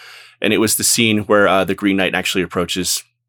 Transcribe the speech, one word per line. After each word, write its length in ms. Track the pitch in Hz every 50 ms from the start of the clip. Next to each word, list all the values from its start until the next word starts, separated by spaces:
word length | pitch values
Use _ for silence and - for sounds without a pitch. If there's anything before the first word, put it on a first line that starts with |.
| - - - - - - - -
And 120 | - 110
it 60 | 110 90
was 180 | 110 107 -
the 80 | - 107
scene 340 | - - - 117 110 107 107
where, 260 | 101 90 107 104 101 90
uh, 160 | 92 95 92
the 100 | 87 98
Green 220 | - 101 101 98
Knight 180 | 95 92 87 -
actually 280 | 90 92 - - 98
approaches, 600 | 87 - - 95 87 85 - 92 87 - - - - _ _ _ _